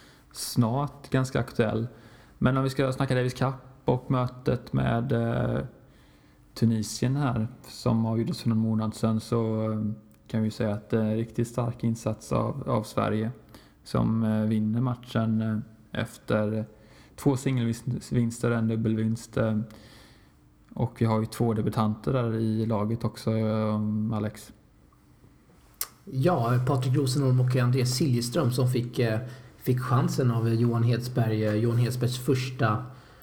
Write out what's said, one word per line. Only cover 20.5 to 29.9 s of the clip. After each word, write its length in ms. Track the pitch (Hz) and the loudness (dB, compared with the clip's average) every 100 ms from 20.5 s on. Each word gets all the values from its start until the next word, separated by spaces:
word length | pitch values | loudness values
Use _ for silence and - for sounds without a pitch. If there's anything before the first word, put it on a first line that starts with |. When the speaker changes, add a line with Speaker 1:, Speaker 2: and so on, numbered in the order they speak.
| _ - | _ -14
Speaker 1:
och 220 | - 120 - | -4 -4 0
vi 60 | |
har 160 | 113 110 | 2 2
ju 60 | 110 | 0
två 280 | - 117 | 0 0
debutanter 580 | 107 113 117 107 107 143 | 2 0 0 0 0 -2
där 220 | 131 117 | 0 0
i 320 | 113 113 110 110 | 0 0 0 0
laget 380 | 107 104 117 | 0 0 -2
också, 260 | 110 - - | -4 -4 -2
eh, 500 | 110 110 110 107 107 107 107 107 | 0 2 0 0 0 0 0 0
Alex. 400 | 107 107 - - - _ _ - _ _ - - - _ - - - - - | -2 -4 -6 -18 -20 _ _ -20 _ _ -20 -20 -20 _ -20 -20 -12 -12 -12
Speaker 2:
Ja, 560 | - 131 160 165 117 123 139 | -8 -2 2 2 2 2 2
Patrik 300 | 131 131 143 | 0 2 2
Rosenholm 440 | 131 147 131 127 | 2 2 4 4
och 160 | 127 131 | 4 2
Andreas 340 | 120 127 123 | 2 2 2
Siljeström 600 | - 156 120 117 175 120 | 2 2 2 0 0 2
som 180 | 131 127 | 2 2
fick, 300 | 127 120 - | 2 -2 0
eh, 220 | 117 107 - - - - | 2 0 -4 -12 -20 -6
fick 240 | - 123 | -2 0
chansen 500 | - | 2